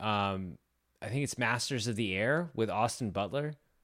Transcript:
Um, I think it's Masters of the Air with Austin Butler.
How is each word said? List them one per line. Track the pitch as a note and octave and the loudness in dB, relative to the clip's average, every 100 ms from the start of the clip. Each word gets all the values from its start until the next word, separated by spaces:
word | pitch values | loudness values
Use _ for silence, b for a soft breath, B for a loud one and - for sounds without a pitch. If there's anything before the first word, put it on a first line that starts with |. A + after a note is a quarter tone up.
Um, | G#2+ G#2 G2 F#2+ F#2 - _ _ _ _ | 0 2 2 0 -4 -10 _ _ _ _
I | G2+ | -4
think | C3 | -2
it's | C#3 - | -2 0
Masters | A#2 A#2+ - C3 A2 | 2 2 0 -2 0
of | A2 | 0
the | G#2+ | 0
Air | F#2 A2+ D#3 F3 | 2 2 2 0
with | - A2 | 0 0
Austin | F#2+ A#2 - A2+ | 2 0 0 -2
Butler. | F#2+ G2 C#3 D3+ D3 _ _ | -2 -2 -2 -4 -6 _ _